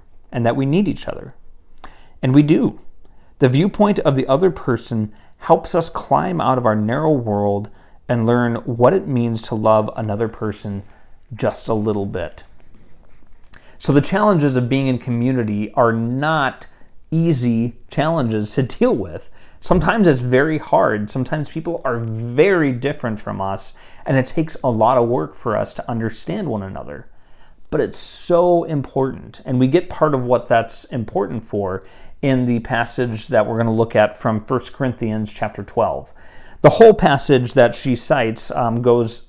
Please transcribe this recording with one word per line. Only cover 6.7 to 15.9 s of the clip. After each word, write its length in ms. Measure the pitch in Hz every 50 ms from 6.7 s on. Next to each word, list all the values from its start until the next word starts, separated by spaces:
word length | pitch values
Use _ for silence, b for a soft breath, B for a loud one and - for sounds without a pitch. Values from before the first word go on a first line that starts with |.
| 107
narrow 360 | 107 104 110 123 147 156 156
world 580 | 151 131 117 107 104 104 104 101 101 101 104 b b b b b b b b -
and 180 | 123 117 110
learn 300 | 117 120 120 120 117 117
what 360 | 113 - 127 120 117 120 131
it 160 | 190 190 196 151
means 340 | 131 120 120 117 113 110
to 120 | - - 120
love 340 | 107 110 110 110 107 107 107 -
another 320 | - 110 104 101 107 117 107
person 560 | 107 - 113 107 101 - - 104 98 98 - b b b b b b b b - 117
just 340 | 104 127 107 - - - 131
a 60 | 117
little 320 | 107 104 110 104 104 98
bit. 380 | 95 - 92 82 76 - - - - - - - - - - - - - - - - - - - - - - - b b b b b b b
So 140 | - -
the 80 | 139 143
challenges 560 | - - 190 202 214 214 196 156 147 143 127
of 120 | 127 123 117
being 200 | 135 135 135 131
in 100 | 127 117
community 760 | - 131 120 117 120 131 131 127 113 104 104 104 104 -
are 200 | - 139 120 117